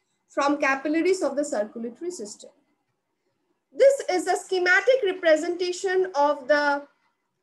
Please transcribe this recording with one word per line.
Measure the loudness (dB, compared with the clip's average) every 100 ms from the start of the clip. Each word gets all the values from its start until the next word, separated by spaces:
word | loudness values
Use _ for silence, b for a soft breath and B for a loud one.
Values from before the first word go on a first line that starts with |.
| _ _ _
from | -2 0 0
capillaries | 0 -2 -2 0 0 0
of | -2 -2
the |
circulatory | -4 -4 -6 -10 -12 -10 -12
system. | -12 -14 -16 -20 _ _ _ _ _ _ _ _ _ _ _ _ 4
This | 4 4 0
is | -2 -2
a | -4
schematic | -2 0 2 4 4 2
representation | 0 0 2 2 2 -4 -4 -4 -2 0 0
of | 0 0 0 0
the | 2 2 -2 -6 _ _ _ _ _